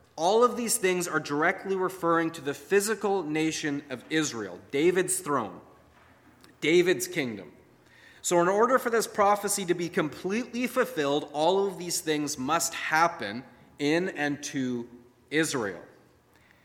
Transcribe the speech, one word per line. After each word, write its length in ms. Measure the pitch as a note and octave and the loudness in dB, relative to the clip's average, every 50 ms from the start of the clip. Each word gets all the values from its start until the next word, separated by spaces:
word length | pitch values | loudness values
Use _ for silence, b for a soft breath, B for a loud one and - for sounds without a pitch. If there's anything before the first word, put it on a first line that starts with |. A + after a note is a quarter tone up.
| _ _ - | _ _ -8
all 280 | D#3 D#3+ F#3 G#3+ A3+ B3 | -2 0 2 4 6 4
of 140 | A#3 G#3 | 4 2
these 200 | A#3 A#3 G#3+ - | -2 -2 -2 -2
things 300 | - F#3 F#3 F#3 F3+ E3 | 2 2 2 2 2 -2
are 120 | D3+ D3+ D#3 | -2 -2 -2
directly 560 | D3 - D3 D3 D#3+ F3+ F#3 - - G3 F#3+ | -2 -2 -2 2 2 0 0 -2 -4 -4 -2
referring 560 | F#3 F#3 F3 F#3 - E3+ E3+ E3 E3 E3 E3 | -2 -2 -2 -4 -2 0 2 2 2 2 -2
to 100 | D#3+ D3+ | -4 -6
the 140 | C3+ C#3+ C3+ | -8 -8 -8
physical 640 | - - - F#3+ G3+ G3 A3 A3 G#3+ - G3+ G3 F#3+ | -8 -2 2 2 2 2 2 -4 -2 0 -2 0 0
nation 600 | D#3 D3+ D3+ D#3 D#3+ D#3+ D#3 - - D3 C#3+ C#3+ - - | -2 -2 -2 0 0 0 -2 -2 -4 -4 -4 -4 -6 -8
of 120 | C3 A#2 - - | -12 -12 -8 -2
Israel, 500 | D#3 D#3 D3+ C3+ A#2 A2+ G2+ F#2 F2 F#2 G2+ - | -2 0 0 0 -4 -6 -8 -8 -10 -14 -12 -4
David's 480 | - C3+ D#3+ F#3 F3+ F#3 F3+ F3+ - - | -2 2 4 4 4 2 0 0 -2 -4
throne, 420 | - D3 C#3+ B2+ G#2+ F#2 E2+ - - - - - _ _ b b b b b b b b b b - - _ - | -2 -2 -2 -2 -2 -4 -8 -14 -20 -20 -20 -20 _ _ b b b b b b b b b b -20 -20 _ -4
David's 480 | - D3 E3+ F3+ F3 F3+ E3+ - - | 0 4 6 6 6 4 2 0 -2
kingdom. 440 | - - E3+ C3+ A#2+ G#2+ G2 F2 - - - - _ _ _ B B B B B B B B B | -4 -4 -4 -4 -4 -6 -10 -12 -16 -20 -20 -20 _ _ _ B B B B B B B B B
So 180 | - F3+ F3 | 2 4 4
in 60 | F3 | 4
order 320 | F#3 G3 G#3 A#3 A#3+ C4 A#3+ | 4 4 4 4 4 4 2
for 100 | - A#3+ | 2 2
this 160 | A3+ A3 G3+ | 0 0 0
prophecy 580 | - - A3 G3 G3+ G#3 G3+ - G3 - G3+ F#3+ | 0 2 4 4 4 4 2 0 -2 -2 -2 0
to 100 | E3+ E3+ | -2 -2
be 120 | E3+ F3 | -2 -2
completely 800 | D#3+ - F#3+ D#3 D3 - - - F#3 G#3 A#3+ B3 - - A#3+ B3+ | -2 0 -2 -2 -2 -4 -6 -6 -4 -2 -2 -4 -4 -6 -4 -4
fulfilled, 640 | - - C4 A#3 B3+ - D#3+ C#3+ C#3 C#3+ D3+ D3 - - | -2 0 -2 -2 0 0 -2 0 2 0 0 -2 -4 -2
all 340 | D3+ D#3 E3+ F#3+ G3 G3 | 2 2 4 4 4 2
of 100 | G3 F3+ | 0 -4
these 240 | E3 F3 F3 D#3+ - | -6 -6 -6 -6 -4
things 340 | - D#3 D#3 D3 D3 C#3 - | -2 0 0 0 0 -4 -4
must 380 | C3 B2+ C#3 D#3+ E3+ - - - | -6 -2 0 0 0 0 -2 -6
happen 720 | - - - D#3 D#3 E3+ D#3+ - - A2+ G2+ G#2+ B2+ B2+ B B B B B B | -6 -4 0 2 4 4 2 2 -4 -8 -8 -8 -8 -12 B B B B B B
in 320 | - D3 D3 D#3+ E3+ F#3 F#3+ | -2 0 2 2 2 0 -2
and 320 | - D3 D3 C#3+ C#3+ C#3+ - | -4 -4 -2 -2 -2 -4 -6
to 420 | - - C#3 C3 B2+ B2 A#2+ A#2+ - - - - _ _ _ _ - | -6 -4 -4 -2 -2 -2 -4 -6 -10 -16 -20 -20 _ _ _ _ -2
Israel. 520 | C#3 D#3 D#3+ - C#3+ B2+ G#2+ G2 F2 D#2+ - - - _ _ _ _ _ _ _ b b b b b b | 0 0 0 2 0 -2 -2 -4 -6 -8 -14 -20 -20 _ _ _ _ _ _ _ b b b b b b